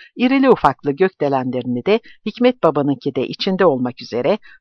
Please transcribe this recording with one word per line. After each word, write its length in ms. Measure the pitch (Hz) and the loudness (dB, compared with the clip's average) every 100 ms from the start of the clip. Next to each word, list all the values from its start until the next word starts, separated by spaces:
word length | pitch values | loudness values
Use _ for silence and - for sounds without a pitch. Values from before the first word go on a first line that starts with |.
| - - | -20 -4
irili 340 | 247 269 269 | 0 2 4
ufaklı 420 | 208 147 131 143 | 4 2 -2 -4
gökdelenlerini 920 | 139 190 - 143 135 127 127 123 123 147 | -2 -2 0 -2 -2 -2 -6 -4 -4 0
de 140 | 220 - - - | -2 -2 -12 -12
Hikmet 360 | - 240 247 | 0 0 2
Baba'nınki 520 | 165 147 143 135 143 | 0 0 0 -2 -4
de 120 | 135 120 | -4 -6
içinde 400 | - - 185 190 | -6 -6 0 2
olmak 360 | 131 123 - | 2 -2 -8
üzere 360 | 131 110 127 208 - - | -10 -4 -2 -2 -6 -20